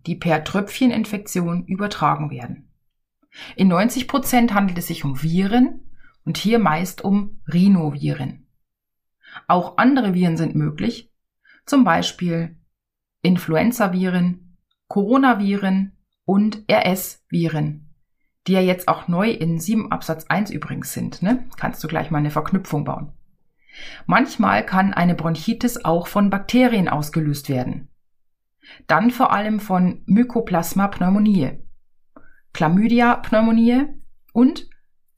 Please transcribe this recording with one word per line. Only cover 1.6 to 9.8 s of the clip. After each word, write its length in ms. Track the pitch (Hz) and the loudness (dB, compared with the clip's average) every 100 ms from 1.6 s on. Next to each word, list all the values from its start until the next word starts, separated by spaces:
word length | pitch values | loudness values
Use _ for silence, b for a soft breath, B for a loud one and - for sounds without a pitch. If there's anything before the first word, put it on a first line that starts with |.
| - | -4
übertragen 680 | 190 202 - 147 151 147 | -6 -6 -2 0 0 -4
werden. 400 | 131 120 - - _ _ _ _ _ _ B B - | -8 -12 -14 -16 _ _ _ _ _ _ B B 0
In 120 | 190 | 2
neunzig 400 | 175 220 262 254 | 4 2 -2 -2
Prozent 440 | 277 269 247 233 | -2 2 4 4
handelt 240 | 202 196 175 | 2 0 -2
es 100 | 170 | -6
sich 160 | 165 143 | -6 -4
um 180 | 135 | -2
Viren 680 | 156 170 196 240 262 - - b b b - | 0 0 2 4 4 0 -12 b b b -8
und 100 | - | -4
hier 220 | 196 233 | 2 2
meist 420 | 190 156 180 - | 4 0 -2 -6
um 400 | - 202 208 - - | -2 0 0 -6 -2
Rhinoviren. 960 | 175 196 190 156 139 151 - 135 - _ _ _ _ _ _ _ _ B B - | 2 6 4 2 -2 -4 -4 -6 -10 _ _ _ _ _ _ _ _ B B -2
Auch 300 | 180 175 | 0 0
andere 340 | - | 2